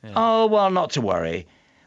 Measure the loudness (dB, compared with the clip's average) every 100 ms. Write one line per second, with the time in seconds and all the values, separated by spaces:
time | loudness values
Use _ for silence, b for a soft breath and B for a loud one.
0 | -8 -2 0 2 4 2 2 0 -2 -2
1 | -2 -2 -2 -6 -10 b b b